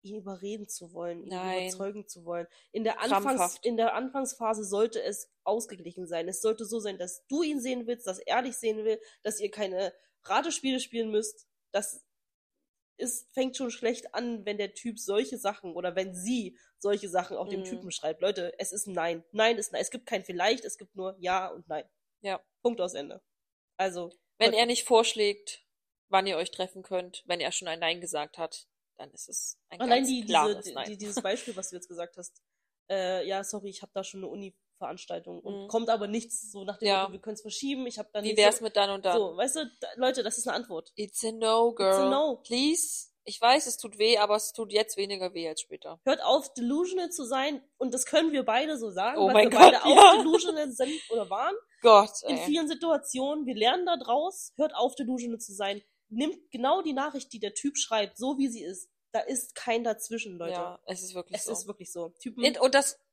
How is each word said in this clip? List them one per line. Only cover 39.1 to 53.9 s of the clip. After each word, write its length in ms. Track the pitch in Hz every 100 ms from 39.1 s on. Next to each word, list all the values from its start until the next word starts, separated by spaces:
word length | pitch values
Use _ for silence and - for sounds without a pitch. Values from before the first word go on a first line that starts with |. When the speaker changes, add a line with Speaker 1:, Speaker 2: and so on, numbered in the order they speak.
| 175
Speaker 1:
So, 180 | 190 170
weißt 180 | 247 311
du, 160 | 269 _
da, 60 | - -
Leute, 260 | 254 254
das 160 | 220 -
ist 100 | 254
eine 80 | 214
Antwort. 340 | 240 170 - -
Speaker 2:
It's 280 | 208 - 226
a 60 |
no, 380 | 226 220 226 233
Speaker 1:
It's 280 | 233 190 190
a 40 |
Speaker 2:
girl. 80 | 190
Speaker 1:
no. 240 | 269 302 247
Speaker 2:
Please. 640 | - 240 285 330 - - - _ -
Ich 140 | -
weiß, 240 | 233 277 277
es 100 | 233
tut 200 | - 202
weh, 200 | 214 208
aber 160 | 202 208
es 160 | -
tut 180 | - 214
jetzt 240 | 202 220 -
weniger 360 | 196 196 185
weh 140 | 175 165
als 140 | 156
später. 380 | - 151 156 165 -
Speaker 1:
Hört 160 | 302
auf, 300 | - 277 -
delusional 560 | - 240 285 359 370 349
zu 140 | 349
sein. 400 | 247 262 277 285 _ _
Und 160 | 254
das 120 | 247 -
können 280 | 311 320
wir 100 | 294
beide 340 | 226 226 302 302
so 140 | 220
sagen, 300 | 180 208 214
Speaker 2:
Oh 60 | 196
Speaker 1:
weil 60 |
Speaker 2:
mein 160 | 208 220
Speaker 1:
wir 80 | 214
beide 200 | - -
Speaker 2:
Gott, 80 | -
Speaker 1:
auch 100 | 285
Speaker 2:
ja. 220 | 403 403
Speaker 1:
delusional 540 | 330 339 349 311 302
sind 300 | 226 254 320 -
oder 200 | 226 190
waren. 260 | 196 285 415 _ _
Speaker 2:
Gott, 300 | 233 208 214 - -
Speaker 1:
In 100 | 277
Speaker 2:
ey. 80 | -
Speaker 1:
vielen 220 | 311 302
Situationen. 800 | 254 339 302 277 254 269 311 262
Wir 100 | 214
lernen 300 | 220 349
da 100 | 359